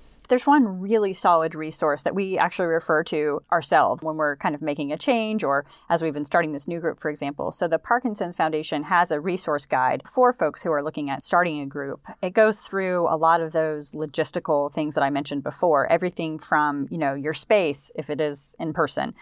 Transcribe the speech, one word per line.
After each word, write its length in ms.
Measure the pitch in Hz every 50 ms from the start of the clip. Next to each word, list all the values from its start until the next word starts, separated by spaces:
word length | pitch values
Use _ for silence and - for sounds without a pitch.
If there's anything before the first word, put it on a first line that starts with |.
| - - _ _ - -
There's 180 | 247 254 -
one 340 | - 285 302 254 208 185 185
really 340 | 185 196 226 220 208 196 190
solid 400 | - - 196 175 165 160 160 160
resource 480 | 156 156 156 156 - - 156 143 139 -
that 120 | 170 -
we 220 | 190 196 190 190
actually 300 | - - 175 - - 185
refer 360 | 170 165 165 - - 165 151 160
to 360 | - - 156 151 151 143 156 - -
ourselves 540 | - 170 143 - 180 160 135 95 113 - -
when 120 | 160 156
we're 200 | 156 156 147 143
kind 180 | 139 - 185 151
of 60 | 147
making 320 | 156 156 147 143 147 139 151
a 60 | 165
change 440 | - - 247 233 220 214 220 220 165
or 220 | 139 139 139 143 - - - _ -
as 140 | 170 165 165
we've 100 | 160 139
been 140 | 147 147
starting 260 | - - 180 170 156 151
this 160 | 143 - -
new 120 | 170 170
group, 200 | 160 165 - -
for 100 | - 156
example. 400 | 151 151 151 139 143 - - -
So 160 | - - 190
the 120 | 165 160 160
Parkinson's 580 | - - 240 240 - 247 208 - 196 175 175
Foundation 460 | - 170 160 156 156 156 - - 147 151
has 280 | - 190 170 175 170
a 100 | 165 147
resource 440 | 151 190 175 180 - - 151 143 -
guide 380 | - - 131 127 131 131 131 -
for 280 | - - - 247 247 247
folks 280 | - 175 151 143 - -
who 80 | 180
are 120 | 156 143 143
looking 260 | 156 156 - 147 143
at 160 | 139 - -
starting 360 | - - 175 180 175 156 147
a 60 | 143
group. 400 | 139 139 147 139 139 - - - - - -
It 140 | - 180 185
goes 260 | 226 220 214 214 -
through 480 | - - - 196 190 185 180 180 170 -
a 80 | -
lot 240 | 156 156 165 165 170
of 120 | 165 160 160
those 400 | 165 160 156 156 151 147 - -
logistical 800 | 151 156 147 - - 156 - - 180 - - 156 143 143 147 -
things 220 | 165 151 151 147
that 80 | - 143
I 60 | 139
mentioned 360 | 143 139 143 - 147 143 143
before, 460 | - 139 - - 175 156 139 131 -
everything 480 | 165 170 175 180 - - 165 160 156 160
from, 500 | - - 175 156 151 147 143 143 139 -
you 80 | - 170
know, 160 | 156 139 135
your 200 | 143 139 151 156
space, 560 | - - - 220 208 185 151 139 139 - - -
if 160 | - 151 -
it 100 | 151 139
is 340 | 156 147 143 143 - - - -
in 140 | - 160 151
person, 400 | - 160 139 - - 135 131 - -